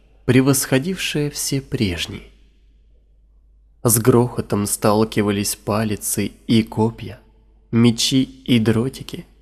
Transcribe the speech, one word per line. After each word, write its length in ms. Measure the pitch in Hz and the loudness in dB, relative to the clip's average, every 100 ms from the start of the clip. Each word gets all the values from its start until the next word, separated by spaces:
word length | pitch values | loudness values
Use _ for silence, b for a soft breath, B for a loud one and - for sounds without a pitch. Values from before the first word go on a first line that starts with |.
| _ _ | _ _
превосходившее 1040 | - 131 131 135 - 170 165 185 - 151 147 | 2 4 4 2 2 0 0 -6 -4 -4 -4
все 300 | - - 139 | -4 -4 -6
прежние. 720 | - - 101 85 - - - _ _ _ _ _ _ _ _ _ _ _ _ _ _ _ | -4 -4 -2 -2 -8 -12 -16 _ _ _ _ _ _ _ _ _ _ _ _ _ _ _
С 160 | 123 113 | -2 0
грохотом 680 | 113 120 120 - - 104 101 | 4 4 2 -2 -4 -2 -2
сталкивались 880 | - 110 104 110 - 104 101 101 | -2 2 2 2 0 -2 0 -4
палицы 760 | - - 107 110 101 - - 98 - - | -6 -4 -2 -2 -4 -6 -4 -4 -6 0
и 160 | 117 | 2
копья, 560 | 110 - 113 117 98 - _ _ _ _ _ | 2 0 -2 -2 -14 -16 _ _ _ _ _
мечи 540 | 117 120 113 - 135 | 2 4 4 0 0
и 340 | 131 - - 120 | -2 -6 0 2
дротики, 680 | 110 110 131 - - - - _ | 2 0 0 -6 -14 -16 -16 _